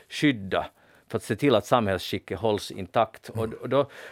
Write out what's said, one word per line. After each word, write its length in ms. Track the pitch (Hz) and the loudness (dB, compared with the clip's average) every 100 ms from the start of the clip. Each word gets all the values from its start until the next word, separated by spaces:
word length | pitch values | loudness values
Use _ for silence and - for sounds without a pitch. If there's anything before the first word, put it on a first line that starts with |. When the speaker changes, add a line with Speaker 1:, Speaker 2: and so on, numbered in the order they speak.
| - | -14
Speaker 1:
skydda, 580 | - 151 117 95 85 - _ _ _ - | 0 2 2 -2 -2 -2 _ _ _ -6
för 80 | 113 | -4
att 60 | |
se 140 | - 110 | -4 0
till 180 | 143 | 4
att 120 | 110 - | 4 4
samhällsskicket 720 | 123 104 92 - 98 - 92 | 2 4 0 -2 -6 -6 -4
hålls 320 | 110 104 - | 0 -2 -4
intakt. 600 | - 92 120 110 - - | -10 -2 0 0 -2 -10
Speaker 2:
Mm. 60 | 110 110 | -6 -6
Speaker 1:
Och, 20 | 113 | -6
och 60 | 127 | -2
då, 180 | 135 131 - - | 0 0 -6 -20